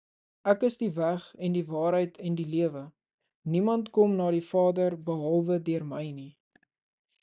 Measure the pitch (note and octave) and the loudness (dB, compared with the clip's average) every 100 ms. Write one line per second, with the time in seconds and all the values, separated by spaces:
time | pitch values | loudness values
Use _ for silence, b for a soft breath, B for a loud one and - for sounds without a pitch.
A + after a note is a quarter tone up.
0 | _ _ _ _ G3 G3+ B3 A#3+ A3+ D#3+ | _ _ _ _ 0 2 2 0 -4 0
1 | E3 F3 - - F3+ F3 D#3 D#3+ E3 F3+ | 0 -2 -6 -6 -2 -2 -2 -2 2 2
2 | F3 - F3 E3+ D#3 D#3+ E3+ C#3+ C#3+ _ | 0 -4 -4 -4 -2 0 0 -2 -14 _
3 | _ _ _ _ D#3 E3+ G#3+ A3+ A3 - | _ _ _ _ -2 0 2 0 0 4
4 | G#3 G3 F3 E3+ E3+ F#3 F3+ F3+ F3+ E3+ | 4 4 2 0 0 2 2 4 0 -2
5 | D#3+ E3 D3 E3+ E3+ F3 E3 E3 D3+ C#3 | -6 -4 2 2 2 0 0 -4 -4 -8
6 | D3+ C#3 C#3 - _ _ _ _ _ _ | -8 -10 -14 -20 _ _ _ _ _ _
7 | _ _ | _ _